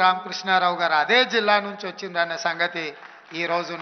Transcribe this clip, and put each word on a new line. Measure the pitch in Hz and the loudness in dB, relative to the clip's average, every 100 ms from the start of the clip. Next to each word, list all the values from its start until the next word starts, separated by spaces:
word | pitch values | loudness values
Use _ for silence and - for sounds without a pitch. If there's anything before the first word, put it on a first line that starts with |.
| 185 | 4
రామకృష్ణారావు | 185 196 175 190 185 180 175 | 2 -4 -6 0 2 2 2
గారు | 170 156 | 2 2
అదే | 147 240 247 | 4 4 4
జిల్లా | 226 208 208 202 | 2 2 2 0
నుంచి | 196 190 | -8 -10
వచ్చిండ్రు | - 190 175 170 | -10 -6 -2 -2
అనే | 165 170 | -2 -4
సంగతి | 165 175 170 156 - - - - 165 | -2 -2 -4 -8 -10 -18 -20 -12 -6
ఈరోజు | 170 170 170 165 | -2 -2 -4 -6